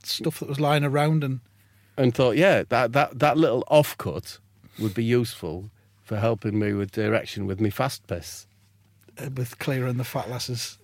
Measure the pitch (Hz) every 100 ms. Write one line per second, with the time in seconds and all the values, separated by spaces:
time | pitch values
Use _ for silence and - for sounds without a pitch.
0 | - - 160 - - 143 147 147 143 143
1 | 151 156 139 131 - _ _ _ _ -
2 | 131 117 127 113 190 127 87 120 123 135
3 | 151 127 147 139 160 120 - 151 143 -
4 | 95 76 - - _ _ - - 107 101
5 | 117 120 113 - 87 87 104 - _ _
6 | - 107 113 113 110 104 104 101 98 -
7 | 107 113 - 110 98 95 104 - 135 -
8 | - 87 - - - _ _ _ _ _
9 | _ - 151 131 120 - - 131 127 123
10 | 123 135 107 123 - 117 - -